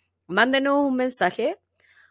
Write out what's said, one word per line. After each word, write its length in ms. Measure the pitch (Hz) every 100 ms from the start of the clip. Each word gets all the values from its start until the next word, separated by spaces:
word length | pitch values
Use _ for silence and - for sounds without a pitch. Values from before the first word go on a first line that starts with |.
| _ _ -
mándenos 580 | 190 240 269 277 285
un 120 | 285 254
mensaje 640 | 254 254 180 202 254 403 _ _ _ _ _